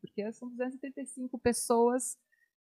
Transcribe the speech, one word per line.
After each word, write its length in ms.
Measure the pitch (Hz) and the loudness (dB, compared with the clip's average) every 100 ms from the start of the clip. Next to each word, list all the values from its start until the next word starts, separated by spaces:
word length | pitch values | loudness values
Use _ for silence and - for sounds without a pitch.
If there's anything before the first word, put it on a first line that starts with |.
porque 320 | - - 208 | -12 -8 -8
são 160 | 226 247 | -8 -12
duzentos 260 | 240 254 | -6 -6
e 40 | 262 | -6
trinta 240 | 277 277 | -10 -10
e 40 | 262 | -10
cinco 320 | - 254 247 | -8 -8 0
pessoas 800 | 240 233 - 233 240 254 - - _ _ _ _ | 2 2 4 6 6 4 -2 -8 _ _ _ _